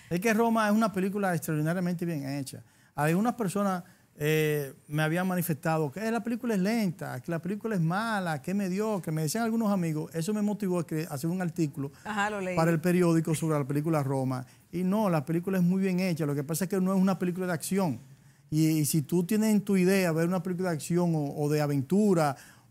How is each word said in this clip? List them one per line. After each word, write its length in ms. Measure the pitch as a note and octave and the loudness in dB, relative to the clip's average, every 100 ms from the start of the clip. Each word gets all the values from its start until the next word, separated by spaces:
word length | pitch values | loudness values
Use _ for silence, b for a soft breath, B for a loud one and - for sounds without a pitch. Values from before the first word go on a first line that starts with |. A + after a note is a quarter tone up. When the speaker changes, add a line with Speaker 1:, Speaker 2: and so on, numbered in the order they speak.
| B | B
Speaker 1:
Es 100 | F3 | -2
que 120 | A3+ | 2
Roma 360 | A3 A#3 A3+ G#3+ | 4 4 2 2
es 40 | |
una 180 | G#3+ A3+ | 4 2
película 420 | F#3 F#3+ G3+ F#3+ | 0 -2 0 0
extraordinariamente 720 | E3+ E3 D3+ D#3 F3 F3 F3 E3+ | 0 -2 -2 0 0 -2 -2 -4
bien 200 | D#3+ C3+ | -4 -6
hecha. 340 | C#3+ C3 A2+ b b b | -6 -8 -12 b b b
Algunas 400 | - D3 F3 A3+ | -2 2 2 2
personas, 480 | A#3 G3+ G3+ G3+ F#3 F3+ b b - | 0 -2 0 -2 -2 -6 b b -4
eh, 580 | D3+ D#3 D#3 D3 C#3 - - | 0 2 2 0 -4 -10 -6
me 140 | D3 | 0
habían 260 | D#3 E3+ F#3 | 0 2 0
manifestado 640 | F3+ E3 D3+ E3 D#3+ D3+ | 0 -2 -2 0 0 0
que, 80 | D3+ | -4
"Eh, 100 | A3 | -4
la 140 | A#3 | -2
película 300 | A3+ A#3 B3 | -4 -4 -2
es 60 | G#3 | 0
lenta, 600 | F#3 A#3 G3+ D3+ C#3 C3 | 0 0 -2 -4 -8 -8
que 100 | - | -6
la 100 | E3 | -6
película 340 | F3 G#3 A3+ G3+ | -4 -6 -4 -2
es 40 | |
mala, 600 | D#3+ F#3 A3+ G#3 F3+ D3+ | 0 0 -2 -2 -2 -4
que 80 | C3 | -4
es 40 | G3 | -4
mediocre". 560 | F#3+ F#3+ A3 G#3 E3 | -2 -2 -2 -2 -2
Me 100 | D#3 | -2
decían 220 | D#3 A3 | -2 -2
algunos 260 | A#3 A3+ A3 | 0 0 2
amigos, 420 | G3+ E3 D#3 D#3+ | 0 0 -2 -4
eso 180 | E3 E3 | -4 -2
me 60 | G#3+ | 0
motivó 360 | G#3 G#3 G3+ F3+ | 0 -2 0 -2
a 60 | E3 | -2
cre-, 200 | D#3 D#3 | -4 -4
a 40 | |
hacer 140 | C#3 E3 | -6 -4
un 100 | F#3 | -2
artículo 500 | F3+ D#3 D#3+ C3+ C3+ B | -2 -2 -2 -2 -8 B
Speaker 2:
Ajá, 260 | G#3+ G#3+ G#3 | -8 -4 -2
lo 100 | G#3 | -2
leí. 160 | F#3 F3+ | -2 2
Speaker 1:
para 140 | E3 | 2
el 100 | E3 | 2
periódico 540 | F3 F3 E3+ E3 D#3+ | 2 4 4 4 2
sobre 240 | D#3 E3 D3 | -2 0 0
la 60 | |
película 380 | C3+ C#3+ D#3 D#3 | 0 -2 0 0
Roma. 420 | C3+ C3+ C3 B2+ B2+ B _ | 0 0 -2 -4 -8 B _
Y 100 | E3+ | -4
no, 260 | F#3 G#3 G#3 | 0 2 2
la 140 | D#3+ | 0
película 340 | C#3 E3 F3 F#3+ | 0 -2 0 2
es 60 | |
muy 180 | F3 F#3+ | 2 2
bien 180 | F#3+ F3+ | 2 0
hecha. 260 | F#3+ D#3 D3 | 0 0 -2
Lo 80 | |
que 80 | C#3+ | -2
pasa 200 | C#3+ E3 | -4 -4
es 60 | F#3 | -2
que 100 | F#3+ | 0
no 120 | F#3 | 2
es 60 | G3 | 2
una 180 | F#3+ F#3+ | 2 2
película 280 | F3+ F3 F3+ | -2 -2 -4
de 60 | |
acción. 480 | E3+ - F#3+ F#3 A#2 - b b b _ | -4 -2 0 0 -2 -10 b b b _
Y, 160 | D#3 D#3+ | 2 4
y 160 | D#3 D3 | 2 2
si 160 | D#3+ | 0
tú 220 | C3 E3+ | 0 0
tienes 280 | F3 G#3+ A3 | 2 2 4
en 60 | G#3+ | 2
tu 160 | G#3 G3 | 2 2
idea 340 | F3+ G3 F3+ | 4 4 2
ver 140 | D#3+ E3+ | 2 0
una 160 | F#3 | 0
película 280 | F3 F3+ F#3 | -2 -2 -2
de 60 | D#3+ | -2
acción 380 | - F3 F3 | -2 0 2
o, 200 | D#3+ C#3+ D#3 | 0 -2 -2
o 120 | D3 | 0
de 120 | D3+ | 2
aventura 760 | D3 C#3+ B2+ F#3+ G#3+ F3 D3+ C3+ B B B | 2 0 2 2 4 4 2 0 B B B